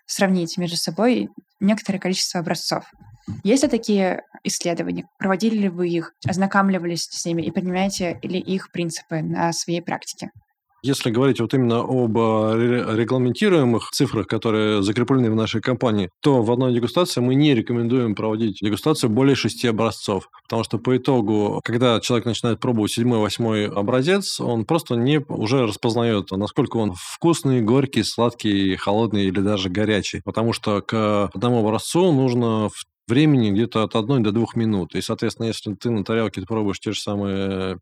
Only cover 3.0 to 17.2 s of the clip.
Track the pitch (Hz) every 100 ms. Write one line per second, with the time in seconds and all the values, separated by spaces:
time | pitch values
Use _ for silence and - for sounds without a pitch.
3 | - - - - 196 269 294 233 226 202
4 | 185 - - - - - 175 170 175 175
5 | - - 196 185 220 220 196 175 175 170
6 | 165 - - 180 196 196 196 190 170 165
7 | - - 170 170 165 196 185 185 196 196
8 | 175 - 196 180 - 185 - 175 170 -
9 | - 160 165 170 170 165 - 170 170 -
10 | - - - - _ _ _ _ 127 135
11 | 127 113 135 120 113 135 120 117 - 131
12 | 117 113 110 110 110 113 120 123 - 110
13 | 113 127 123 117 208 170 123 110 - -
14 | 131 117 92 110 117 110 107 104 98 110
15 | 120 131 113 110 107 110 131 123 127 104
16 | 90 _ 147 131 107 120 127 117 120 175
17 | 175 127